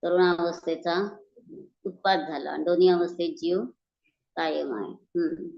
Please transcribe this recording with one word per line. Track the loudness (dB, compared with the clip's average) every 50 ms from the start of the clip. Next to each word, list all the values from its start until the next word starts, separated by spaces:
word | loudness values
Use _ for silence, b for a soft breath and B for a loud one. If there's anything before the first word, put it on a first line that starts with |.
| 0
तरुणावस्थेचा | 2 4 4 4 4 4 2 -2 -4 -4 -6 -4 -4 -4 -4 -2 -2 0 0 -2 -4 -6 -12 -20 _ _ -20 _ -20 -20 -20 -20 -20 _ _ _
उत्पात | -10 -10 -2 _ 2 2 2 0 -4
झाला, | -8 -8 -6 -6 -6 -4
दोन्ही | 0 0 4 6 6 6
अवस्थेत | 6 6 2 0 -2 -4 -4 -4 -4 -4
जीव | -2 -2 0 0 -2 -4 -10 _ _ _ _ _ _ _ _ _ _ _ _
कायम | -4 -4 -2 -2 -4 -4 -4 -6
आहे. | -6 -8 -8 -10 -16 _ _ _
हम्म. | -2 -2 -2 -4 -6 -10 -14 -14